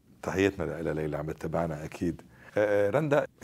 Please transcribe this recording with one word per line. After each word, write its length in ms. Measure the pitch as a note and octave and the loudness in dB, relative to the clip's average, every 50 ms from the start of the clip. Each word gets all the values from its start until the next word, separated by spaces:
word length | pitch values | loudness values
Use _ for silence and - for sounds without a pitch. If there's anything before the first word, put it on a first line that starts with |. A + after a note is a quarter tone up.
| _ _ - - - | _ _ -20 -10 -6
تحياتنا 400 | E2+ D#2 F#2 G2 G2 F#2+ F2+ D#2+ D2 D2+ E2 | -2 2 4 4 4 2 0 -2 -4 -4 -4
لها 120 | E2 D#2 D2+ | -2 -2 -2
ليلى، 240 | D#2 D#2 D2+ D2 | -2 -2 -2 -4
عم 140 | D2 D2+ D#2 | -4 -4 -6
تتابعنا 540 | D2+ - - E2 D#2 E2 E2+ E2 D2+ D2 D#2 | -6 -6 -6 -4 -2 -2 -2 -2 -4 -6 -8
أكيد. 360 | D#2 - - F#2 E2+ D2+ - - - - - - - - | -10 -6 -2 -2 -2 -2 -4 -8 -20 -20 -20 -20 -4 0
آه، 300 | G#2 G#2 G#2 G2+ G#2 G2+ | 0 2 4 4 4 4
آه، 20 | G2+ | 4
رندا، 360 | G2+ D3 D#3+ C#3+ C#3+ D3 - - _ _ | 2 2 2 2 2 2 2 0 _ _